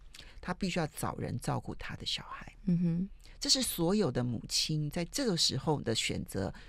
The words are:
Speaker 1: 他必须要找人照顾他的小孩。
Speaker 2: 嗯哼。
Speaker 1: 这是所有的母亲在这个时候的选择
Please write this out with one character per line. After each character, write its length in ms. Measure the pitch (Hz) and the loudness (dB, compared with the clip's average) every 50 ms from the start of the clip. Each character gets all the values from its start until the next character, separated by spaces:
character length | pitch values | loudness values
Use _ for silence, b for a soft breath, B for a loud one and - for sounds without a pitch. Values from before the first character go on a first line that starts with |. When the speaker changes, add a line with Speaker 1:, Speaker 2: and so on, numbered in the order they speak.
| - - B B B B B B | -16 -18 B B B B B B
Speaker 1:
他 120 | B - 180 | B -6 -4
必 160 | - 196 180 | -2 -2 0
须 100 | - - | 0 0
要 80 | 160 - | 0 0
找 260 | - - - - - | -2 -2 -4 -2 -2
人 220 | - - - - - | -2 -2 -2 -4 -2
照 220 | - - 131 120 | 0 0 0 0
顾 140 | - - - | -2 -4 -6
他 180 | - - - - | -8 -6 -8 -8
的 80 | - - | -6 -4
小 200 | - - - - | -4 -4 -4 -4
孩。 280 | - - - - - - - - | -8 -12 -12 -12 -14 -14 -4 0
Speaker 2:
嗯 140 | 180 175 170 | 2 4 4
哼。 300 | 180 170 165 170 190 202 - - b b b b | 4 4 2 2 0 -2 -6 -10 b b b b
Speaker 1:
这 120 | b 285 | b 4
是 120 | - 269 240 | 4 4 4
所 320 | - - - 165 165 202 | 2 2 2 4 4 4
有 160 | 214 196 127 | 4 4 4
的 140 | 127 139 123 | 4 2 2
母 180 | 123 117 - - - | 2 0 -2 -2 -2
亲 420 | - - - - 156 151 151 147 | 0 0 2 2 2 0 0 0
在 140 | - 175 170 | -2 -2 -4
这 200 | 165 - - 285 | -2 -2 0 2
个 120 | 233 175 | 2 4
时 200 | 156 - - - | 4 4 2 2
候 240 | 135 - 165 151 131 - | 2 2 2 2 2 2
的 120 | - 113 | 0 2
选 300 | - - - - 92 - | 2 2 0 0 -2 -4
择 280 | - - 95 95 87 - B B | -4 -2 -2 -2 -2 -4 B B